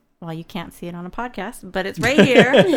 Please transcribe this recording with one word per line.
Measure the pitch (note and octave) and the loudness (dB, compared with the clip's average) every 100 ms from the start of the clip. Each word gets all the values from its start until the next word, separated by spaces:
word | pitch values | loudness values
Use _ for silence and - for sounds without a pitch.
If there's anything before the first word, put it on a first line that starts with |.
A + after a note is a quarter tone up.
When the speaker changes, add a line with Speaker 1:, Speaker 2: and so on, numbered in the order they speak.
| _ _ | _ _
Speaker 1:
well, | E3+ | -14
you | D#3+ | -14
can't | E3 - E3+ | -12 -14 -14
see | - F3 | -14 -14
it | F3 | -14
on | F3+ | -14
a | |
podcast, | - A#3+ A3+ G3 B3 F#3+ | -12 -12 -10 -12 -14 -10
but | F#3 F#3 | -8 -8
it's | F#3+ | -4
right | A3+ C#4+ | 0 4
here. | - B3 A#3+ | 4 6 6
Speaker 2:
<laughs> | C4 F4+ | 4 4